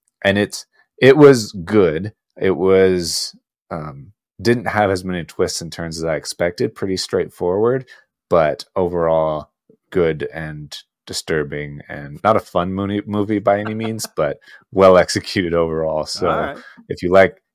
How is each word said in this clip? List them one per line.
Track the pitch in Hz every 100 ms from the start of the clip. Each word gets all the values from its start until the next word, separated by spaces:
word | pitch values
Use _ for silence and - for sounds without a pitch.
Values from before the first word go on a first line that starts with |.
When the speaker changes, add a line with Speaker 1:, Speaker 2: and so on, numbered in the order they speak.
| _ _
Speaker 1:
and | 101 101
it's, | 101 - - _ _ -
it | 127 143
was | 143 127 104 101
good. | 85 107 87 78 104 - _ -
It | 98 78
was, | 95 95 95 90 82 - - - _ _ -
um, | 85 78 69 92 _ _ -
didn't | 110 120 95
have | 107 101
as | 92
many | 92 90
twists | 80 - 87 -
and | 82
turns | - 82 80
as |
I | 80 73
expected. | - - 87 - 123
Pretty | - 98 92
straightforward, | - 92 - - 90 95 117 131 131 - _ _ -
but | 87 78 71 - 98
overall | 87 87 82 80 80 76 - _ _ _ _
good | 185 82 78 -
and | 80 78 76 73 - - _
disturbing, | - - - 80 73 73 73 71 -
and | 73 71 73
not | 104 107
a |
fun | - 90 90
mo-, | 95 98 101 104
movie | 104 104 104
by | 101 101
any | 107
means, | 110 113 110 -
Speaker 2:
<laughs> | -
Speaker 1:
but | 73 69 _ - _
well | 95 95 90
executed | 82 101 - 104 85
overall. | 85 82 80 80 78 76
So | - 90
Speaker 2:
All | 80
right. | 78 151 - - -
Speaker 1:
if | -
you | 90
like, | 95 95 - _